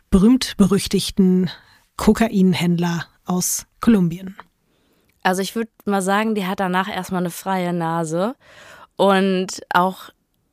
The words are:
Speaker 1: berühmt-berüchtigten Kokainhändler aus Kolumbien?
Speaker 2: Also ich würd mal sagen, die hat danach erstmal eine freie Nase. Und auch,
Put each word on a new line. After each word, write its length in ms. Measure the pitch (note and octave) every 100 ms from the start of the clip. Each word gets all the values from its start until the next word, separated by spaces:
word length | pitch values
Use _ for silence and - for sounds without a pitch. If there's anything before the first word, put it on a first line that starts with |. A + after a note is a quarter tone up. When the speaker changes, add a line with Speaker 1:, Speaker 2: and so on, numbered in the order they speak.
| _
Speaker 1:
berühmt-berüchtigten 1400 | G3 G#3 B3+ - - F#3+ G3 - G3 - - F#3 F#3 F3+ - _ _ _ -
Kokainhändler 1080 | - G#3+ A3+ G3+ F#3 D3+ F3 E3+ E3+ E3+ - _ -
aus 400 | F3+ F3 - - _
Kolumbien? 560 | - A3 F3 F3 F#3+ F#3+ - _ _ _ _ _ _ _
Speaker 2:
Also 200 | F#3 F#3
ich 120 | F#3+ A3+
würd 140 | A3+ _ -
mal 160 | G3
sagen, 340 | F#3 G3+ A3 G#3+
die 120 | F3+
hat 140 | G3+
danach 280 | F#3+ F#3 F#3+
erstmal 320 | F#3+ F3+ F#3+
eine 100 | F3+
freie 440 | - F#3+ F#3+ F3 F3
Nase. 600 | E3 E3 E3 D#3+ G3+ C#4 _ - - - - -
Und 640 | F#3+ F#3+ G3 F#3 F#3+ - - -
auch, 340 | F#3 F#3+ - _ _ _ _